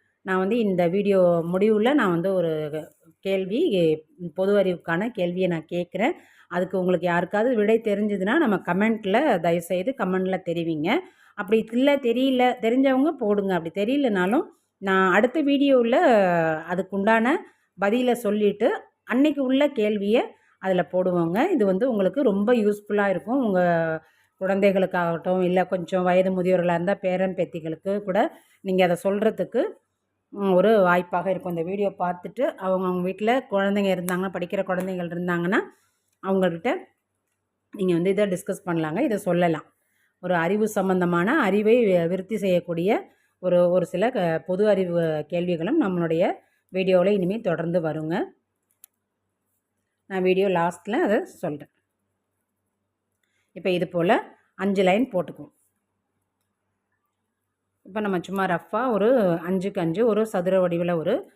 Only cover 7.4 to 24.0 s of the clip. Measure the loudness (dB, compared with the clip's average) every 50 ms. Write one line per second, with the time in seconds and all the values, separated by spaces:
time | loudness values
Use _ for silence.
7.4 | 0 0 0 0 2 2 2 0 0 -2 -2 -2 -2 -2 -2 -2 -2 0 0 2
8.4 | 2 2 0 -2 -2 -2 0 0 2 0 0 -2 -2 0 0 2 2 2 0 0
9.4 | 2 0 0 0 -2 -4 -4 -2 -2 -4 -4 -4 -2 -2 -2 -2 -2 -2 -4 -4
10.4 | -4 -4 -4 -4 -4 -4 -4 -2 0 0 0 -2 -2 -8 _ _ _ _ -12 -10
11.4 | -2 0 0 0 0 0 -2 2 2 2 2 2 0 0 0 2 0 0 2 2
12.4 | 2 2 2 0 -2 0 2 2 2 2 2 2 2 0 0 -2 -2 0 0 0
13.4 | 0 0 -2 -2 -2 -4 -4 -4 -2 0 0 0 0 0 2 2 0 2 0 0
14.4 | -2 -4 -10 _ _ _ _ -8 -2 0 2 4 4 4 4 4 2 2 0 0
15.4 | 0 0 2 2 2 4 4 4 4 2 2 4 4 4 4 4 4 4 2 2
16.4 | 2 0 -2 -4 -4 -6 -6 -6 -6 -4 -4 -2 2 2 2 2 2 0 0 -2
17.4 | -4 -10 _ _ _ _ _ -4 -2 0 0 0 0 0 0 0 -2 -2 -2 2
18.4 | 0 0 0 2 0 0 -2 -2 -8 _ _ _ _ -4 0 2 2 2 2 0
19.4 | -2 0 2 2 2 0 0 0 -2 0 0 -2 0 2 2 2 0 -2 -8 _
20.4 | _ _ _ -8 -2 0 0 0 0 0 -2 0 0 2 2 0 0 0 0 0
21.4 | 0 0 2 2 2 2 2 0 0 0 0 0 0 0 0 2 0 2 2 2
22.4 | 2 2 2 2 2 0 -2 -2 -6 -4 -2 0 0 0 0 -2 -4 -2 -2 -2
23.4 | 0 0 2 2 2 2 2 2 0 -2 -4 -6